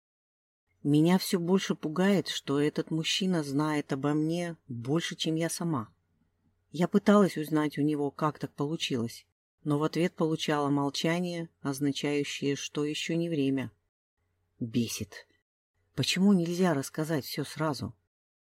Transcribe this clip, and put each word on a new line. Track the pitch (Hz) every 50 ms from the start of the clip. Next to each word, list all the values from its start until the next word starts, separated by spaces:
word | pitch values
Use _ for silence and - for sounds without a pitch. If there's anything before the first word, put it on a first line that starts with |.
| _ _ _ _ _ _ _ _ _ _ _ _ _ _ _ _ -
Меня | 147 143 147 156 170 180 190
всё | - - - 180
больше | 170 165 185 196 - - 180
пугает, | - - 156 156 175 180 196 202 180 - -
что | - - - - 139 143
этот | 147 151 - - 160 -
мужчина | 160 160 160 - - - 190 185 185 165 151
знает | 143 135 143 151 156 151 147 143 _ 156
обо | 135 135 147 151
мне | 151 151 156 165 175 175 170 165 - _ _
больше, | 127 117 113 127 143 170 165 - 175
чем | - - - 160
я | 160 165 160
сама. | - - 175 170 160 127 107 - _ _ _ _ _ _ _ _ _ _ _ _ _ _ _ _ -
Я | 143 - -
пыталась | - 202 - - 202 208 202 165 - 156
узнать | 156 147 156 151 151 151 - -
у |
него, | 143 151 151 143 143 139
как | - - 160 151 143 -
так | - 135
получилось, | _ - 147 143 160 165 - - 139 120 113 117 - - - _ _ _ _ _ _ _ _
но | 147 147 143
в | 156
ответ | 156 - 156 170 180 -
получала | - 170 156 160 156 - - 156 147 147 139
молчание, | 143 143 139 143 - - - 165 170 175 180 175 170 170 170 165 _ _
означающее, | - 143 139 135 143 143 135 - - 147 147 147 143 - - - - 143 139 139
что | - - _ 151 147
ещё | 147 151 - - - 165
не | 165 170 170
время. | 165 147 135 135 135 135 127 113 _ _ _ _ _ _ _ _ _ _ _ _ _ _ _ _ _ _
Бесит. | 127 117 113 127 117 104 - - 107 - - - - _ _ _ _ _ _ _ _ _ _ _ _ _ _
Почему | - 131 - - 180 185 202 208
нельзя | 180 170 165 175 170 190 180 160
рассказать | 139 135 - _ - 156 151 165 147 120
всё | - - - 143
сразу? | - - - 156 160 143 123 - - - _ _ _ _ _ _ _ _ _